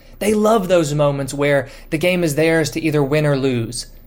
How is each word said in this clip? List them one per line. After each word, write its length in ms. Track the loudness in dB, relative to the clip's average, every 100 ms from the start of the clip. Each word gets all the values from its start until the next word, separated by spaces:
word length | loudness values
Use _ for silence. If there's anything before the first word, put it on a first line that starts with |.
| -20 -6
They 160 | -2
love 340 | 2 2 2 2
those 260 | 2 2
moments 380 | 0 0 0 -4
where 360 | -2 0 0 -2 -10 -8
the 80 | -2
game 240 | 0 0
is 100 | 0
theirs 360 | 0 2 2 0
to 100 | -2
either 220 | -2 0
win 220 | 0 0
or 120 | 0 0
lose. 500 | 0 -2 -4 -8 -12 -18